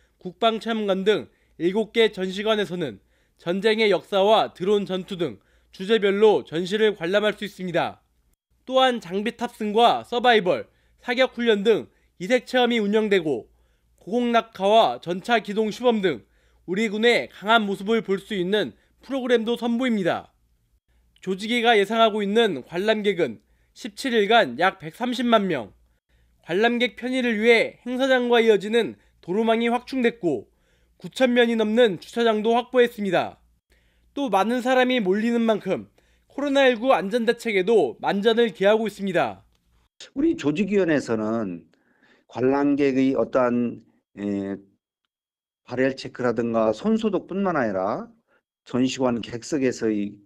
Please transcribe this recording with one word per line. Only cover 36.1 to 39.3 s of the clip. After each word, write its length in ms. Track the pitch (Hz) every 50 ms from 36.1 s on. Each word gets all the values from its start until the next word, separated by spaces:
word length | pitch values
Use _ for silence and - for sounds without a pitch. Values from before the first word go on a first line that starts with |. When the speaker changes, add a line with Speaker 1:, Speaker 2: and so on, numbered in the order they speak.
| _ _ _ _
Speaker 1:
코로나 380 | _ - 277 294 269 277 277
일구 280 | 254 254 208 226 269 254
안전대책에도 1040 | - 190 196 202 247 226 220 226 - - 233 208 190 180 190 233 208 156 117 98 -
만전을 500 | 123 147 175 202 196 233 220 226 240 226
기하고 360 | 165 - 190 196 220 220 226
있습니다. 580 | 208 - - 196 196 170 170 139 113